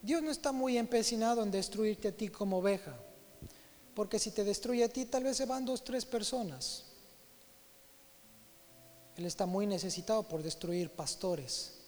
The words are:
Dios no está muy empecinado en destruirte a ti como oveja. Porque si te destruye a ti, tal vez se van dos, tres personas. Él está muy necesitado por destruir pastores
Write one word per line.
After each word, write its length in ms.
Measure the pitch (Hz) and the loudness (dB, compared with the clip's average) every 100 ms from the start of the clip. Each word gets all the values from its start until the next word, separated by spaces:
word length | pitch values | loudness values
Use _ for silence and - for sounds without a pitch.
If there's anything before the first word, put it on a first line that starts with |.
Dios 220 | 208 330 | 2 0
no 80 | 311 | 0
está 200 | 294 285 | 0 0
muy 240 | 262 262 240 | 2 2 2
empecinado 680 | 233 233 220 226 226 240 | 4 4 4 2 2 2
en 80 | 208 | 2
destruirte 560 | 196 185 202 214 208 208 | 0 0 2 2 2 -2
a 100 | - | -2
ti 120 | 208 | -6
como 280 | - 196 185 | -2 0 4
oveja. 380 | 196 190 170 123 - - - - - - - - - | 4 2 -2 -14 -16 -20 -20 -16 -16 -16 -20 -20 -10
Porque 240 | - 202 214 | -4 0 0
si 140 | 214 | 0
te 120 | 214 | 2
destruye 400 | 202 196 233 240 | 2 0 0 4
a 60 | 233 | 4
ti, 160 | 247 247 | 2 0
tal 180 | 269 | 0
vez 140 | 262 262 | 2 0
se 80 | 262 | 0
van 200 | 262 254 | 0 0
dos, 180 | 247 | -2
tres 200 | - 254 | -2 -4
personas. 800 | - 233 208 254 202 131 - - - - - - - - - - - - - - - - - - - - - - - - - - | -2 -2 0 -2 -4 -4 -6 -8 -12 -20 -20 -20 -20 -20 -20 -20 -20 -20 -20 -20 -20 -20 -20 -20 -20 -20 -20 -20 -20 -20 -20 -6
Él 100 | 175 | -6
está 220 | - 185 | 0 2
muy 180 | 185 208 | 2 2
necesitado 560 | 185 180 175 185 220 | 0 -2 -4 2 0
por 220 | - 160 | 2 -4
destruir 480 | 156 156 170 175 170 | -4 -4 -2 -2 -2
pastores 880 | - 147 - 185 165 127 - - - | -4 -6 -4 -2 -2 -2 -6 -6 -12